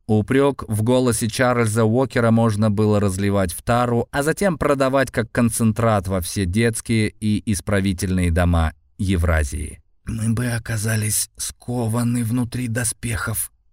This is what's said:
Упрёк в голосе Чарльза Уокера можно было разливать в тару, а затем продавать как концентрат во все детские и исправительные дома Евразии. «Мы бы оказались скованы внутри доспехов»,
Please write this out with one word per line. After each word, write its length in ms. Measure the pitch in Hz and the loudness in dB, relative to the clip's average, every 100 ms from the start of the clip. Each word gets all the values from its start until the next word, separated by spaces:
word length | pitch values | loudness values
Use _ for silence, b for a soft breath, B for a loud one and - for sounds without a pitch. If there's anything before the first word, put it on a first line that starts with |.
| - | 0
Упрёк 560 | 107 101 131 139 139 - | 0 2 2 2 0 -4
в 140 | 107 | -2
голосе 460 | 110 127 127 117 117 | 2 2 2 0 -2
Чарльза 560 | - 123 120 113 110 | 0 2 2 0 2
Уокера 460 | 110 117 135 127 117 | 2 2 0 2 2
можно 400 | 113 113 104 110 | 4 2 2 0
было 280 | 101 107 104 | 2 2 2
разливать 520 | 101 95 101 98 92 | 0 0 0 0 -2
в 100 | - | -4
тару, 460 | - 120 123 117 - | -2 0 0 0 -2
а 120 | 143 | -2
затем 360 | 143 156 196 156 | -2 0 -2 0
продавать 540 | 147 139 131 135 127 | 0 2 2 2 0
как 180 | - 113 | -2 -2
концентрат 800 | - 117 - 113 107 113 107 92 | 0 0 2 0 2 2 2 0
во 120 | 95 | -4
все 240 | 87 104 | -4 -4
детские 640 | 92 98 117 110 - 113 107 - | -2 0 0 -2 -2 0 0 -2
и 200 | 107 104 - | -2 -2 -2
исправительные 800 | 98 - 101 98 92 95 92 90 | -4 0 0 0 0 -2 0 2
дома 400 | 85 87 85 80 - _ - | 2 2 2 0 -4 _ -6
Евразии. 840 | 95 95 82 80 76 80 76 - _ _ | -2 0 2 2 0 -6 -10 -14 _ _
«Мы 300 | - 110 110 | -10 -4 -2
бы 140 | 113 123 | 0 -2
оказались 840 | 117 113 110 107 110 107 - - - | -4 -4 -4 -2 -2 -2 -2 -4 -8
скованы 880 | - - - 123 113 117 117 120 | -12 -10 -6 -4 -2 0 0 0
внутри 420 | 113 127 117 123 127 | 0 -2 -2 -4 -4
доспехов», 840 | 113 120 - 117 110 107 107 - _ _ | -4 -4 -4 -6 -4 -4 -6 -8 _ _